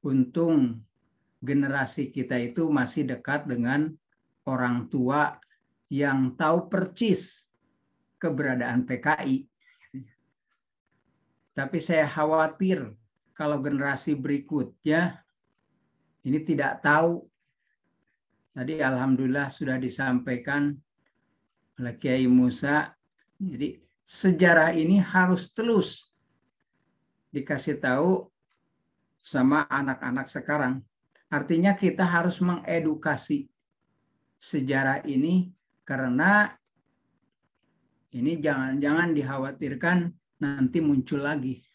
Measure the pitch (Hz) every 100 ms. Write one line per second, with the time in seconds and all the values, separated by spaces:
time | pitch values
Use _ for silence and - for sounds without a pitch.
0 | 147 131 127 - 165 156 127 113 - _
1 | _ _ _ _ 123 143 139 135 131 -
2 | 127 135 127 127 120 - 160 147 - -
3 | 131 123 - 147 147 123 120 139 156 156
4 | _ _ _ _ - 131 123 123 - 143
5 | 123 143 147 - _ _ _ _ _ 139
6 | 143 135 131 127 156 175 175 190 175 -
7 | 233 185 - - - _ _ _ _ _
8 | _ _ 127 131 135 123 120 120 123 123
9 | 147 156 139 131 - _ _ _ _ 135
10 | 127 _ _ _ _ _ _ _ _ _
11 | _ _ _ _ _ - 135 170 - 165
12 | 143 160 156 160 156 - 190 165 117 -
13 | _ _ _ _ 151 147 139 139 139 139
14 | - 143 131 143 143 151 123 _ 151 156
15 | 180 - _ _ _ _ _ _ _ _
16 | _ _ 131 151 160 143 135 - 147 151
17 | 170 170 - _ _ _ _ _ _ _
18 | _ _ _ _ _ - 127 156 135 127
19 | 135 127 135 139 135 - 139 127 127 -
20 | 135 123 123 123 131 143 143 143 _ _
21 | _ _ _ _ _ _ _ - 123 117
22 | 135 131 127 127 123 123 143 147 151 _
23 | _ _ _ _ 190 123 147 - _ _
24 | - - 196 170 180 165 160 170 160 196
25 | 180 185 185 180 - - 233 214 - -
26 | - _ _ _ _ _ _ _ _ _
27 | _ _ _ 143 135 143 - 143 135 127
28 | 170 185 - _ _ _ _ _ _ _
29 | _ _ - 143 127 147 147 135 135 131
30 | 131 127 139 - 127 147 127 131 - _
31 | _ _ _ 147 147 165 190 196 185 -
32 | 180 170 175 180 180 175 - 170 156 151
33 | 156 139 - 147 139 _ _ _ _ _
34 | _ _ _ _ - 151 131 135 135 139
35 | - 131 156 185 180 - _ _ - 135
36 | 131 123 170 208 208 - _ _ _ _
37 | _ _ _ _ _ _ _ _ _ _
38 | _ 127 131 165 147 139 131 135 143 160
39 | 175 151 131 135 135 - 135 131 170 180
40 | 170 - _ _ 143 139 127 170 156 139
41 | 127 143 143 151 127 127 _